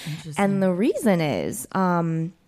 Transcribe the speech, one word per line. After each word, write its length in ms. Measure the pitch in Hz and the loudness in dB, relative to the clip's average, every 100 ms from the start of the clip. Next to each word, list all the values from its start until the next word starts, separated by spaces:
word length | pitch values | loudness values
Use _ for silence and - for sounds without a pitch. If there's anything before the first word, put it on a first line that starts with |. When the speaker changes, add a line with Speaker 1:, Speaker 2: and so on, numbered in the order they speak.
| - | -10
Speaker 1:
Interesting. 380 | 151 160 151 | -10 -8 -2
Speaker 2:
And 180 | 196 196 | 0 2
the 100 | 190 | 2
reason 500 | 180 247 571 262 175 | 2 0 2 2 2
is, 460 | 151 101 73 - - | 2 0 -2 -6 -6
um, 600 | - 185 175 165 160 165 - | 0 2 2 0 0 -4 -8